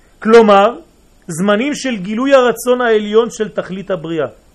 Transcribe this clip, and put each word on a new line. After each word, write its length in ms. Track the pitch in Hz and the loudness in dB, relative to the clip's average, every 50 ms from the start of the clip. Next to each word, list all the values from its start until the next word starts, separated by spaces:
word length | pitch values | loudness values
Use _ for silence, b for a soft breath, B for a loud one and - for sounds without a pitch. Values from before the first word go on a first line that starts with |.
| _ _ _ _ | _ _ _ _
כלומר, 600 | - 220 226 233 220 214 202 196 196 226 247 330 - _ _ _ _ _ _ _ _ | 0 4 6 6 6 6 6 4 4 2 0 -6 -14 _ _ _ _ _ _ _ _
זמנים 480 | - 165 151 190 202 208 208 254 294 285 | -10 -6 -4 -2 0 0 0 -2 -4 -6
של 200 | - - 262 240 | -6 -6 -6 -6
גילוי 380 | 202 175 202 214 220 262 277 277 | -6 -8 -8 -6 -4 0 2 2
הרצון 480 | 262 247 240 226 233 - 247 247 247 | 4 4 2 -2 -2 -2 -2 -2 0
העליון 480 | 247 233 226 214 208 202 208 220 240 226 | 0 0 0 0 0 0 0 0 0 0
של 200 | - - 214 202 | -4 -8 -8 -8
תכלית 420 | - - 170 - 180 196 180 - | -8 -8 -8 -8 -10 -10 -8 -8
הבריאה. 360 | 190 170 156 165 165 156 139 123 - _ _ _ | -8 -8 -8 -6 -6 -6 -6 -6 -8 _ _ _